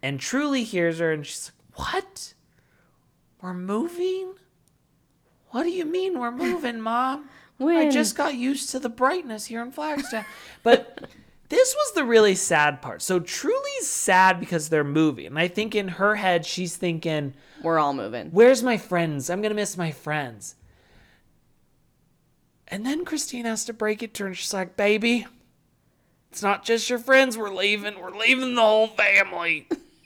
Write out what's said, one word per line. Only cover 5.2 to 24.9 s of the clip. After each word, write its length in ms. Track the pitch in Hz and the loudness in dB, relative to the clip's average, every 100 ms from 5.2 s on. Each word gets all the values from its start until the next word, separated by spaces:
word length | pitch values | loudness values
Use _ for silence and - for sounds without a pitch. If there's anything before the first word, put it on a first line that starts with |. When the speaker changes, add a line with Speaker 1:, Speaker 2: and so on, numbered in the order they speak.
| _ _ _ | _ _ _
Speaker 1:
What 120 | 233 | -4
do 60 | 339 | -4
you 160 | 370 311 | -2 -4
mean 340 | 359 381 339 | -2 -2 -2
we're 120 | 240 | -4
moving, 480 | 247 - 339 277 233 | -4 -4 -2 -4 -6
Speaker 2:
<laughs> 80 | 220 | -4
Speaker 1:
Mom? 400 | 233 262 285 294 - - _ | -2 -2 -4 -10 -20 -20 _
I 40 | |
Speaker 2:
When? 280 | 277 339 302 | 2 4 4
Speaker 1:
just 240 | 269 220 - | 2 0 0
got 200 | 285 262 | -2 -2
used 340 | 247 277 - | -2 -2 -4
to 80 | 262 | -6
the 100 | 247 | -6
brightness 560 | 233 254 370 294 214 - | 0 0 0 -4 -10 -8
here 140 | 226 | -10
in 100 | 240 | -10
Flagstaff." 540 | 269 311 294 269 226 202 - - | -8 -6 -4 -4 -8 -8 -16 -20
Speaker 2:
<laughs> 180 | - | -2
Speaker 1:
But 460 | 233 240 - - - - - _ _ | 6 6 6 -16 -18 -20 -20 _ _
this 240 | 440 508 587 | 2 4 2
was 180 | 587 370 | -2 0
the 80 | |
really 320 | 254 233 208 185 | 4 6 6 4
sad 460 | - 160 147 143 | 2 4 4 2
part. 200 | 135 92 | -10 -10
So 180 | - 185 | -2 -2
Truly's 680 | 170 - 277 508 554 554 359 | -2 -6 -2 -2 -2 -6 -6
sad 500 | - - 185 190 180 | -4 2 6 6 4
because 300 | - 170 151 | -2 -4 0
they're 140 | 160 | 0
moving. 420 | 143 147 156 123 73 | 2 2 2 0 -8
And 140 | 143 | -2
I 80 | 175 | -2
think 260 | 175 220 208 | -2 -2 -2
in 120 | 196 | -4
her 280 | 170 202 208 | 0 0 2
head, 300 | 196 175 165 | 2 0 0
she's 300 | - 180 - | -6 -6 -4
thinking, 560 | 180 165 165 156 143 139 _ - | -4 -2 -2 -4 -4 -10 _ -8
Speaker 2:
"We're 180 | 165 165 | 0 2
all 140 | 147 | 2
moving." 360 | 139 104 117 156 | 0 -6 -8 -4
Speaker 1:
"Where's 320 | 170 240 262 | 6 8 8
my 140 | 247 220 | 2 -2
friends? 520 | - 175 165 147 131 | -2 -2 -2 -4 -4
I'm 120 | 180 | -4
gonna 140 | 214 208 | -2 -2
miss 200 | 202 175 | -4 -4
my 140 | 165 | -6
friends." 640 | 147 - 151 135 110 - - - _ _ _ _ _ _ _ _ _ _ _ _ _ _ _ _ _ _ _ - | -6 -6 -6 -6 -10 -18 -20 -20 _ _ _ _ _ _ _ _ _ _ _ _ _ _ _ _ _ _ _ -12
And 180 | 196 233 | -6 -4
then 180 | 311 349 | -4 -4
Christine 400 | 302 - 247 233 | -6 -6 -6 -4
has 200 | 220 - | -4 -6
to 80 | |
break 300 | 220 214 214 | -4 -2 -2
it 100 | 220 - | -6 -6
to 80 | |
her, 40 | 196 | -8
and 100 | 180 | -6
she's 160 | - | -6
like, 220 | 196 180 - | -4 -4 0
"Baby, 480 | 208 | 2